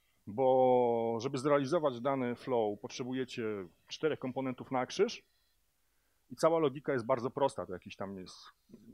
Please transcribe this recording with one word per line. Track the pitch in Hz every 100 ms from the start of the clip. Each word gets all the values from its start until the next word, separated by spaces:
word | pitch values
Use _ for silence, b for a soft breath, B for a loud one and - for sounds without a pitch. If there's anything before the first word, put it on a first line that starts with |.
| _ _ -
bo | 104 131 131 127 123 120 117 117 117
żeby | 127 135
zrealizować | 139 143 131 170 147 120
dany | 135 135 123
flow, | 120 - 120 107 104
potrzebujecie | 123 - 123 131 127 - 110 104 90 _ -
czterech | - 160 135
komponentów | 131 135 135 127 135
na | 131 127
krzyż | - 226 - _ _ _ _ _ _ _ _ _ _ -
i | 127
cała | 160 165
logika | 151 135 -
jest | 135 113
bardzo | 131 120
prosta. | 131 135 - 90
To |
jakiś | 90 98 -
tam | 98 98
jest | 90 - - _ _ - 113